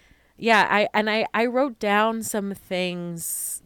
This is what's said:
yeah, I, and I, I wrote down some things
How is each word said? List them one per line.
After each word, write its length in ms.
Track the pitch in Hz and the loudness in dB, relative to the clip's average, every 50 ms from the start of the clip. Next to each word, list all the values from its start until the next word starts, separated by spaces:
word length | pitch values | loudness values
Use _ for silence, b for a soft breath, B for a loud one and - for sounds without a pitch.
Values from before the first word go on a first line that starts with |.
| b b b b b b b | b b b b b b b
yeah, 300 | - 202 226 226 202 175 - | -4 2 4 6 6 6 4
I, 180 | 190 208 208 - - | 4 2 2 2 0
and 160 | 214 220 220 | 0 0 0
I, 160 | 214 220 220 - - | 0 -2 -2 -2 0
I 140 | 214 233 | 0 0
wrote 320 | 247 233 254 277 285 233 - | 0 0 0 0 0 -2 -4
down 420 | 220 202 202 208 214 226 226 226 | -2 2 2 2 2 2 0 -2
some 320 | 214 - - 208 196 196 196 | -6 -6 -4 -4 -4 -4 -6
things 1080 | - - - 190 180 180 180 175 175 175 175 170 170 160 - - - - - - - - | -10 -8 -6 -4 -2 -2 -2 -4 -6 -6 -8 -8 -8 -8 -8 -8 -8 -8 -8 -10 -12 -8